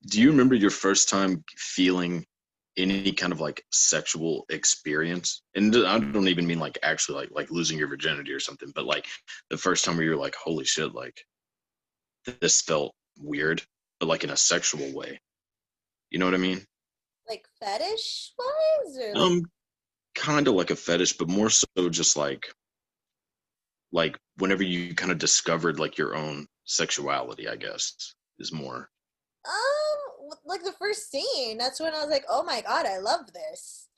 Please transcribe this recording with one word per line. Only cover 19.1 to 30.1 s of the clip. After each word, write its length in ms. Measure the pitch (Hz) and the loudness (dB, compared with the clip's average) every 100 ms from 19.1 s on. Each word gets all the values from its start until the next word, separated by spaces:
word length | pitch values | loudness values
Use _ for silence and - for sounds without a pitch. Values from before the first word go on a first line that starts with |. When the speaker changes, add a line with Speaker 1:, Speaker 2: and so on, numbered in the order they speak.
| 208 | 2
Speaker 2:
like 160 | 185 | 4
Speaker 1:
Um, 180 | 175 170 _ _ _ _ _ _ | 2 -2 _ _ _ _ _ _
kinda 380 | - - 147 139 | -6 0 4 4
like 180 | 98 85 | 4 2
a 60 | - | -2
fetish, 380 | - 85 87 - | 0 2 2 0
but 100 | 85 | 0
more 220 | 95 107 | 2 4
so 160 | - - - 87 | 4 2 0 0
just, 260 | 82 82 76 | 2 2 2
like, 380 | 71 67 - - _ _ _ _ _ _ _ _ _ _ _ _ _ | 0 -4 -10 -18 _ _ _ _ _ _ _ _ _ _ _ _ _
like, 260 | 87 80 - _ - | 0 0 -2 _ -4
whenever 260 | 95 95 | 0 2
you 320 | 95 87 87 | 2 0 -2
kinda 200 | 82 92 | -4 -2
discovered, 640 | 85 80 - - 82 85 78 | 0 2 2 2 0 0 0
like, 200 | 78 - | -4 -2
your 160 | 64 | -2
own 320 | 78 78 73 73 _ | -2 -4 -8 -12 _
sexuality, 840 | - - 82 - 71 69 62 - 55 | -6 -2 0 -2 -2 -2 -4 -8 -10
I 80 | 55 | -8
guess, 580 | 50 - - - - _ _ _ | -8 -6 -6 -6 -16 _ _ _
is 140 | - | -10
more 380 | 80 67 62 65 _ _ _ _ _ | -8 -8 -10 -14 _ _ _ _ _
Speaker 2:
Um, 80 | - 381 523 587 605 587 571 | -6 -2 0 0 0 -4 -6